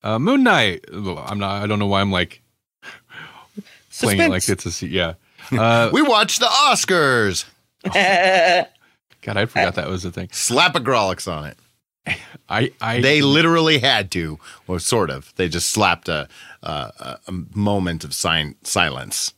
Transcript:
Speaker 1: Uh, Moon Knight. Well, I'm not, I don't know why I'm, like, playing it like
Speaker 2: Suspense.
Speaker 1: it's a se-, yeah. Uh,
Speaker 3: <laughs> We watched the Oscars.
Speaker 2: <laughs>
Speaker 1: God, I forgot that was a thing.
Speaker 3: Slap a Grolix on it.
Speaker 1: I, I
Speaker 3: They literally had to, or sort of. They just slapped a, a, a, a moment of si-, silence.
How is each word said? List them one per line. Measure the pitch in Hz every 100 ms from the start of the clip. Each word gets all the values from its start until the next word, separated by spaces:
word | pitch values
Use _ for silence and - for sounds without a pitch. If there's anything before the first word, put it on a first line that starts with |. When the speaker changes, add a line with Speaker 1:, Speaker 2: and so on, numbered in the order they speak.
Speaker 1:
Uh, | 107 113
Moon | 160 277
Knight. | 247 175 107 85 -
Well, | 87 98 87 -
I'm | 104
not, | 101 101
I | 104
don't | 104
know | 101
why | 98
I'm, | 101
like, | 95 90 - _ _ _ _ - - _ - - - - 202 - - _ -
playing | 220 196
it | 202
like | 185
Speaker 2:
Suspense. | - 95 90
Speaker 1:
it's |
a |
se-, | - 90
yeah. | 92 85 80 _ _ -
Uh, | 120 113 117 117
Speaker 3:
<laughs> |
We | 247
watched | 294 220 208 -
the | 233
Oscars. | 240 294 226 - 180 143 123 104 90 - _ _ _
Speaker 2:
<laughs> | 196 185 185 185 185 190 170 175 - _ _ _ _ _
Speaker 1:
God, | - 101
I | 113
forgot | - 90
that | 90 73
was | 92
a | 90
thing. | 87 90
Speaker 3:
Slap | - - 120 160 135
a |
Grolix | 120 123 98 87 -
on | 80 73
it. | - _ _ _ _ - - - - _
Speaker 1:
I, | 104 127 -
I | 113 120
Speaker 3:
They | 131 151
literally | 143 143 165 165 160 151
had | 131 117 98
to, | 90 80 76 - - -
or | 90
sort | - 117 87
of. | 67 - -
They | 90
just | 85 -
slapped | - 98 85 -
a, | 78 69 - - -
a, | -
a, | 76 62 - 65 64 -
a | 92 76
moment | 98 101 101 92 82
of | 76
si-, | - 87 80 73 -
silence. | - 101 82 65 55 - -